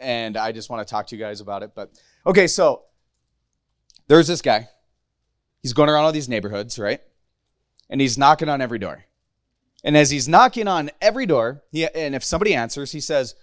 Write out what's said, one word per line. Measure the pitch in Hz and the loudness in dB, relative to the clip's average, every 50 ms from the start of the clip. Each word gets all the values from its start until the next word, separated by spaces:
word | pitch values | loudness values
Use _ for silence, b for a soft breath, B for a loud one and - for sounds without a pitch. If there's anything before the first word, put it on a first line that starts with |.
and | 127 131 120 117 113 110 104 | -6 -6 -4 -4 -6 -6 -6
I | 110 110 110 | -6 -6 -6
just | 113 110 104 - | -8 -10 -12 -12
wanna | 123 113 104 | -10 -10 -10
talk | - 117 107 104 | -8 -6 -8 -8
to | - 120 | -8 -10
you | 104 | -12
guys | 110 107 104 104 | -10 -10 -12 -12
about | 104 98 101 98 | -12 -10 -10 -10
it. | 104 107 | -10 -12
But, | - - 101 - _ b b b b b b | -14 -16 -18 -18 _ b b b b b b
okay, | - 185 202 185 165 | 2 4 4 4 4
so | - - 180 151 123 - _ _ _ _ _ _ _ _ _ _ _ _ _ _ _ _ _ _ _ _ _ _ _ _ _ - | 4 2 2 2 2 0 _ _ _ _ _ _ _ _ _ _ _ _ _ _ _ _ _ _ _ _ _ _ _ _ _ 6
there's | 143 165 160 | 6 6 6
this | 147 175 - | 6 2 -2
guy. | - 139 110 107 117 - _ _ _ _ _ _ _ _ _ _ _ _ _ _ _ _ _ _ | 0 0 0 0 -2 -6 _ _ _ _ _ _ _ _ _ _ _ _ _ _ _ _ _ _
He's | - 131 | -12 -4
going | 117 147 147 147 | 2 2 4 4
around | 151 151 151 | 4 2 2
all | 160 | 2
these | 156 151 143 123 | 0 -2 -6 -6
neighborhoods, | 123 107 101 101 104 101 107 117 - 120 | -6 -6 -6 -6 -8 -8 -8 -8 -8 -6
right? | 104 104 127 143 _ _ _ _ _ _ _ _ _ _ _ _ _ _ _ _ _ - | -4 -4 -4 -6 _ _ _ _ _ _ _ _ _ _ _ _ _ _ _ _ _ -8
And | - 135 | -2 -2
he's | 139 127 113 135 | 0 0 0 2
knocking | 139 143 156 151 165 151 | 4 4 4 4 2 -4
on | 147 135 | -4 -4
every | 131 117 120 110 | -4 -6 -6 -8
door. | 98 85 67 - _ _ _ _ _ _ _ _ _ _ _ _ _ _ _ _ - | -8 -10 -10 -12 _ _ _ _ _ _ _ _ _ _ _ _ _ _ _ _ -2
And | - 147 | 2 4
as | 151 147 131 | 4 4 4
he's | 143 143 123 | 2 -2 0
knocking | 139 165 185 247 254 - 240 214 | 4 6 6 6 6 4 0 -2
on | 202 185 165 147 147 - - | -2 -2 -2 -4 -6 -4 0
every | 185 214 214 262 262 | 0 0 0 0 0
door, | 190 151 123 113 117 135 143 _ _ | 0 2 2 0 0 -4 -8 _ _
he, | - 156 160 | -6 -4 -4
and | - - 160 156 143 135 | -4 -4 -4 -6 -4 -6
if | 131 - | -6 -6
somebody | - - 165 208 214 180 | -4 -2 0 0 0 0
answers, | 127 117 117 - 139 143 127 | 0 -2 -4 -6 -10 -10 -10
he | - 151 | -10 -10
says, | - - 156 139 131 117 - _ | -6 -2 0 0 -2 -2 -8 _